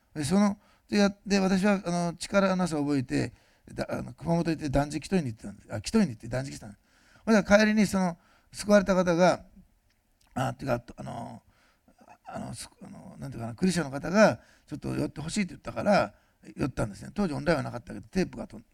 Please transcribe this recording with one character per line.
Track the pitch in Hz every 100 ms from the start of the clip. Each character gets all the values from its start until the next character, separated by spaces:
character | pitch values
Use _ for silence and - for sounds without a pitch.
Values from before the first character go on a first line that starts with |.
| _ 151
で、 |
そ | 143 190
の、 | 208 202 _ _ -
で、 | 208
や-、 | 202 202 -
で、 | 202
私 | 190 190 208
は、 | 196 185
あ |
の、 | 175 175 165
力 | - 202 196 185
な | 185
さ | 156
を |
覚 | 143 143
え |
て、 | 131 143 117 - _ _ -
だ-、 | - -
あ | -
の、 | 127
熊 | 123 151 170
本 | 165
行 | 160
っ |
て | 151
断 | 139 147
食 | 151 -
祈 |
祷 | 190 135
に |
行 | 110
っ |
て |
た | -
ん | -
で |
す。 | -
あ、 | 117
祈 | -
祷 | 226
に | 180
行 |
っ | 113
て | 120
断 | 123 139
食 | 147
し |
た | 107
ん |
で | 101
す。 | _ _ _ _ -
ほ |
ん | 220
で、 |
帰 | - 202 214
り |
に | 214 190
そ | 196
の、 | 185 170 _ _ _
救 | - 202
わ | 208
れ | 190
た |
方 | 185 180 165
が、 | 180 139 - - - _ _ _ _ _ _ -
あ、 | 131
っ | 120
て | 139
い |
う |
か、 | 120 - -
あ |
の、 | 131 131 123 117 _ _ _ _ _ _ - - 932
あ | -
の、 | -
す-、 | 123 - _
あ | -
の、 | - - -
な | 139
ん |
て | 120
い |
う |
か | 113
な、 | 117
ク | 185
リ |
ス | 175
チ |
ャ | 143
ン |
の |
方 | 139 -
が、 | 196 196 127 - _ -
ち |
ょ | 147
っ |
と | 135
寄 | 127 143
っ |
て | 151
ほ | 165
し | 185
い |
っ | 180
て |
言 | 135
っ |
た | -
か | -
ら、 | 196 190 104 - _ _ - -
寄 | 143
っ |
た | - 117
ん |
で | 101
す |
ね。 | -
当 | - 196
時 |
オ | 139
ン | 147
ラ |
イ | 156
ン |
は |
な | 123
か | 117
っ |
た | -
け | 107
ど、 | -
テ | 190
ー | 151
プ | 127
が | -
と-、 | 104
行 | -